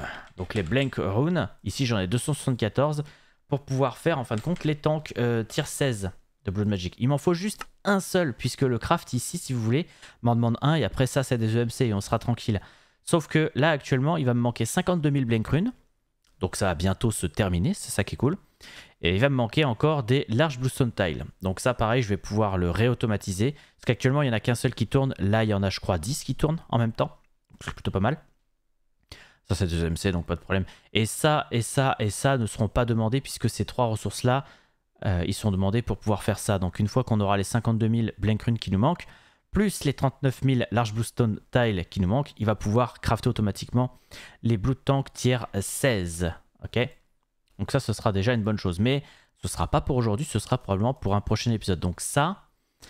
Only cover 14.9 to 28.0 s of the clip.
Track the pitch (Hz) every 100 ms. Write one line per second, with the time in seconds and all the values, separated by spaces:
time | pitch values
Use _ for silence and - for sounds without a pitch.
14.9 | 180 147 139 120 113 107 143 226 - _
15.9 | _ _ _ _ _ 90 - 98 78 95
16.9 | 95 117 - - - 98 87 117 202 -
17.9 | - 98 - 131 190 _ _ - - -
18.9 | _ 85 95 139 131 113 - 147 110 151
19.9 | 151 107 135 - 110 160 123 127 - 123
20.9 | - 92 62 - - 92 90 127 120 110
21.9 | 123 107 98 - 104 107 95 87 85 117
22.9 | 120 117 101 - 92 120 147 - _ -
23.9 | 113 127 143 139 110 - 120 131 - 113
24.9 | 139 135 - 95 110 110 101 98 - -
25.9 | 90 78 - - 131 151 165 - 117 117
26.9 | - 135 - _ _ _ - - - -
27.9 | 95